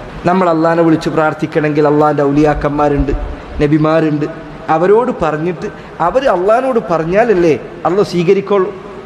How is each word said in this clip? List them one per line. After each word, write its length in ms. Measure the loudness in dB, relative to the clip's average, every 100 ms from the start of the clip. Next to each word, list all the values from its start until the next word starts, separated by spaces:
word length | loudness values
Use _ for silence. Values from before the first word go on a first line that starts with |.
| -6 -6 0
നമ്മൾ 240 | 2 2
അള്ളാഹിനെ 320 | 2 2 2
വിളിച്ച് 260 | 2 2 0
പ്രാർത്ഥിക്കണമെങ്കിൽ 800 | 0 0 -2 -4 -2 0 2 2
അള്ളാഹിൻ്റെ 340 | 4 2 2
ഔലിയാക്കന്മാരുണ്ട്, 880 | 2 2 2 2 -2 0 0 2 0 -4 -6 -10 -10 -2
നബിമാരുണ്ട്, 640 | 0 2 2 2 0 0 -4 -8 -16 -10 -2
അവരോട് 440 | 0 4 2 2 -2
പറഞ്ഞിട്ട് 440 | -2 -2 -4 -6 -10 -12 -14 -4
അവർ 280 | 0 2 2
അള്ളാഹിനോട് 500 | 2 2 2 2 -2 0
പറഞ്ഞാലല്ലേ 640 | -2 0 2 2 2 2 0 -4 -6 -2
അള്ളാഹ് 180 | 0
സ്വീകരിക്കുള്ളൂ." 720 | 0 0 2 2 2 0 0 -6 -14 -16